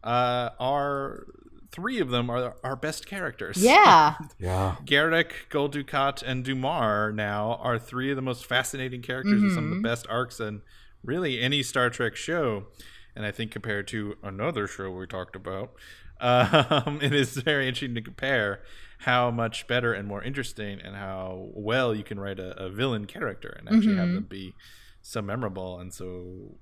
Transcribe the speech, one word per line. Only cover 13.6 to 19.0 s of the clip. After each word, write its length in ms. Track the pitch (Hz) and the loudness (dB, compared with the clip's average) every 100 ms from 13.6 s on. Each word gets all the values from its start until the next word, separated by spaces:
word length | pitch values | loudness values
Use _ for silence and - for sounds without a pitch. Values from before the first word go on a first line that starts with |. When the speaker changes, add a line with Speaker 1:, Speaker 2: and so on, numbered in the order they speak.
| 113 101 98 | -4 -4 -4
Speaker 1:
to 280 | 113 104 - | -6 -6 -8
another 440 | 101 95 123 147 101 | -10 -4 -4 -2 -4
show 220 | - 98 | -4 -8
we 140 | 92 92 | -8 -8
talked 260 | 95 90 95 | -8 -8 -10
about, 380 | 92 95 107 - - - | -8 -8 -10 -14 -20 -20
<laughs> 240 | - - | -20 -4
um, 800 | 123 123 104 151 135 147 - 147 | 4 6 8 6 6 2 2 -2
it 100 | 143 | 2
is 240 | 143 123 139 | 2 2 0
very 300 | 127 147 131 | 0 2 0
interesting 280 | 123 139 117 | -2 -4 -6
to 40 | |
compare 600 | 107 - 135 131 104 98 - - - - | -8 -6 0 2 2 -2 -10 -18 -18 -8